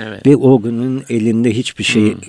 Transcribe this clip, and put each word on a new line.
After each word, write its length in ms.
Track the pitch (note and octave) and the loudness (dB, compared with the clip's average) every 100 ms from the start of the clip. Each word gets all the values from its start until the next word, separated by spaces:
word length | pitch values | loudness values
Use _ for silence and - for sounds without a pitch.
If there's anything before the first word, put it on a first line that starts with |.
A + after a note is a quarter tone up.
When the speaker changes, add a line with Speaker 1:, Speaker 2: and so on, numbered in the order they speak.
| A2 | -10
Speaker 1:
Evet. 180 | G2+ C3 | -2 2
Speaker 2:
Ve 80 | D3 | 4
o 260 | C3 C3 | 4 2
günün 420 | G#2+ A#2 B2+ C3 C3 | 0 -4 -6 -6 -4
elinde 420 | A#2+ A2 A2+ A#2+ | -2 0 0 0
hiçbir 300 | A2 A#2+ - | -2 -6 -6
şey 200 | - A#2 G#2+ | -2 0 0
Speaker 1:
Hmm. 60 | F#2+ | -2